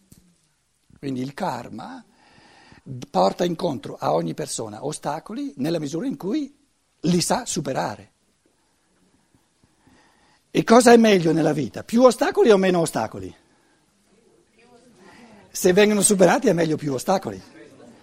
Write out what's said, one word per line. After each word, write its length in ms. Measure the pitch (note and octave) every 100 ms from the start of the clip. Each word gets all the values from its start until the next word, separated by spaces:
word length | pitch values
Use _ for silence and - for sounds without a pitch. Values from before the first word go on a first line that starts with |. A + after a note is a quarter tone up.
| F#3+ _ _ _ _ _ _ _ _ -
Quindi 220 | C#3+ B2+
il 120 | C3
karma 720 | - F3 B2 A#2+ G#2 G3 C4 - _ _ _ _ - - - - B2+ -
porta 360 | F#3 F#3+ F#3+ F3+
incontro 500 | E3 F3 B2 C#3 -
a 180 | C#3
ogni 200 | D#3+ E3+
persona 520 | D3+ C#3+ - A2 G#2+ C3+
ostacoli 680 | D3+ D#3 D#3 - A#3 C#4+ -
nella 220 | C#3+ E3+
misura 280 | C#3+ D#3+ C4
in 100 | -
cui 380 | F3+ D4+ C#4 _ _ _ _ _
li 200 | F#3+ F3
sa 240 | - G#3 B3
superare. 680 | F3 C#3+ C3+ D#3+ G2 G2 _ _ _ _ _ _ _ _ _ _ _ _ _ _ _ _ _ _ _ _ _ _ _ _
E 120 | D#3+
cosa 280 | D#3+ A#3 A#3
è 60 | A#3
meglio 340 | A3+ F#3+ D#3+
nella 220 | D#3 D#3
vita? 300 | D3 A#2 -
Più 180 | - A3+
ostacoli 480 | B3+ - E4 G4+ C4+
o 80 | G3
meno 220 | F#3+ F3+
ostacoli? 540 | D#3+ C3 A2 G#2 F#2 - _ _ _ _ _ _ _ A3 _ _ _ _ A#3+ A#3+ B3+ _ - - A3+ G#3 -
Se 220 | - F#3
vengono 280 | F3+ G#3+ G#3+
superati 460 | F#3+ F#3+ F3 B3+ A#3+
è 60 |
meglio 220 | E3+ E3 D3
più 180 | D3
ostacoli, 460 | B2+ - F#3+ - F#2+ - - - - - -